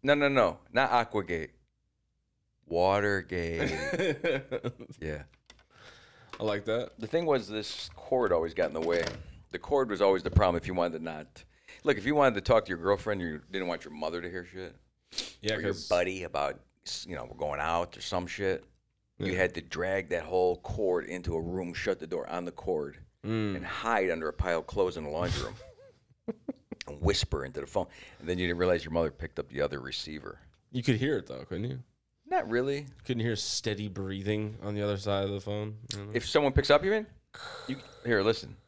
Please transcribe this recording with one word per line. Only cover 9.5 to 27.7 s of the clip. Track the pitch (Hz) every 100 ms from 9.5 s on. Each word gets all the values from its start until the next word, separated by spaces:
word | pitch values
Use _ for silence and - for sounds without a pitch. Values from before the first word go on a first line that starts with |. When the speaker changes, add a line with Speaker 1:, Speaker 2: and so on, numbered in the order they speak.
Speaker 1:
The | 90
cord | - 143 127
was | 98
always | 98 95
the | 92
problem | - 95 85
if | 87
you |
wanted | 90 87 80
to |
not. | 80 78 78 - - _ - - 151
Look, | 135
if | 104
you |
wanted | 147 135 104
to |
talk | - 113 101
to |
your | 87
girlfriend, | 87 101 110 101
you | 85 78 76
didn't | 95 90
want | 82 76
your |
mother | 76 78 85
to | 87
hear | 90 87
shit. | 92 92 - _ _ _ - - -
Speaker 2:
Yeah, | 104 107
Speaker 1:
Or |
your | 101
Speaker 2:
'cause | - -
Speaker 1:
buddy | 87 90 95
about, | 85 71 71 69 _ _ -
s-, | - -
you | 80
know, |
we're | 60 -
going | 76 71
out | 76 85 87 -
or |
some | - 90 87
shit. | - 95 90 - _ _ _ _ _
You | 98
Speaker 2:
Yeah. | 92
Speaker 1:
had | 92 85
to |
drag | - - 90 98 85
that | 87
whole | 80 92 90 -
cord | - 107 98 90 50
into | 90 85 82
a |
room, | 82 92 87
shut | 85 - 92
the | 80
door | 85 -
on | 87
the | 87
cord, | - - 82 71 69 - _ 104
Speaker 2:
Mm. | 110 107 92
Speaker 1:
and | 87
hide | - 113 113 95
under | 82 78
a |
pile | - 92 85
of | 76
clothes | - 92 85
in | 73
the |
laundry | 78 87 87
room. | 73 - - - - _ _ _ -
Speaker 2:
<laughs> | - - - _ - -
Speaker 1:
And | 73
whisper | 85 98 - 78 67
into | 71
the |
phone. | 69